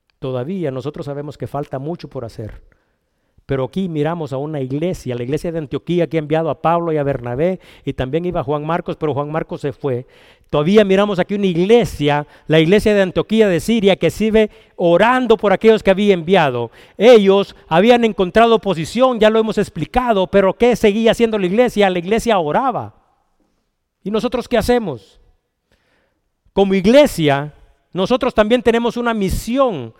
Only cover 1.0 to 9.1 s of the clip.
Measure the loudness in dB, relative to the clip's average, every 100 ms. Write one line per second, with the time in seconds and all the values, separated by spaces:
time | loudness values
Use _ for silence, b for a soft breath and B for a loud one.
1 | -10 -12 -12 -12 -10 -10 -8 -10 -10 -12
2 | -12 -14 -14 -12 -14 -16 -20 _ _ _
3 | _ _ _ _ -6 -4 -4 -6 -6 -4
4 | -4 -4 -6 -8 -8 -8 -6 -4 -4 -6
5 | -8 -8 -6 -6 -6 -8 -8 -8 -4 -2
6 | -2 -4 -2 -2 -2 -2 0 0 -2 -2
7 | -2 -4 -6 -4 -4 -4 b b b -8
8 | -6 -4 -4 -6 -4 -4 -4 -6 -6 -6
9 | -4